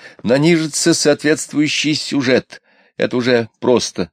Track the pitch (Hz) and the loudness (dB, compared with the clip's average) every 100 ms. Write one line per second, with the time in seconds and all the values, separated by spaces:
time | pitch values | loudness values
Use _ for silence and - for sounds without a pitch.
0 | - - 98 139 160 165 160 - 170 156 | -20 -6 0 2 4 2 0 -2 0 2
1 | 151 147 147 156 - 143 151 - 147 147 | 0 0 0 -2 -2 -2 -2 -2 -2 -4
2 | - 139 127 120 - - _ _ _ - | -4 -4 0 0 0 -18 _ _ _ -6
3 | 113 123 120 120 113 _ 117 117 - - | -4 -2 0 0 -2 _ 0 0 0 -8
4 | 85 | -10